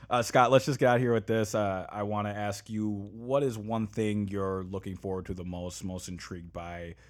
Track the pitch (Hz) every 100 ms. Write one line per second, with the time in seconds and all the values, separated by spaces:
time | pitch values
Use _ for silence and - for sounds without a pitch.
0 | - 123 117 139 123 131 - 131 127 120
1 | 123 113 104 113 107 113 101 95 90 104
2 | 104 104 104 101 104 101 - 110 107 104
3 | 101 110 120 139 139 113 104 113 107 113
4 | 107 104 101 101 98 95 92 95 98 92
5 | 98 95 90 92 90 90 90 85 98 92
6 | - 90 - 90 85 87 85 87 85 85
7 | -